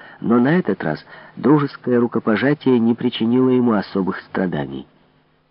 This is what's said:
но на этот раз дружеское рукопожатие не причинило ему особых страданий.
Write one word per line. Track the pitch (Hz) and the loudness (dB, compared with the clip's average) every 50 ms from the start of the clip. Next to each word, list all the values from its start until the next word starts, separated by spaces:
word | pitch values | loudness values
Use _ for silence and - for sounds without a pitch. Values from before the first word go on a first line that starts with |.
| - - - - | -20 -20 -16 -8
но | - - 117 123 | -2 0 2 2
на | 120 139 165 185 | 4 2 2 0
этот | 175 - 98 - - | 0 -2 -4 -4 -4
раз | 80 76 - - - - - - - - | -6 -6 -6 -8 -16 -20 -20 -20 -20 -10
дружеское | - - 120 151 147 143 139 - - - 127 123 120 | -2 2 2 4 4 2 -2 -6 -8 -4 0 0 0
рукопожатие | 120 117 - 117 - 120 107 98 117 139 147 - - 131 127 120 | 0 0 -2 -2 -2 -2 0 0 2 0 0 0 2 2 2 4
не | 113 113 120 | 4 2 0
причинило | - - 127 - - 113 113 120 127 131 127 | 0 -2 -4 -4 -2 -2 0 2 2 2 2
ему | 127 127 120 120 110 | 2 2 2 2 2
особых | 101 92 - - 98 95 92 92 - | 0 -2 -2 -4 -4 -2 -2 -4 -8
страданий. | - - - - 95 90 80 76 69 67 67 65 67 _ _ _ _ _ _ _ _ _ _ _ _ _ | -8 -8 -6 -4 -4 -2 -2 -4 -6 -6 -8 -12 -14 _ _ _ _ _ _ _ _ _ _ _ _ _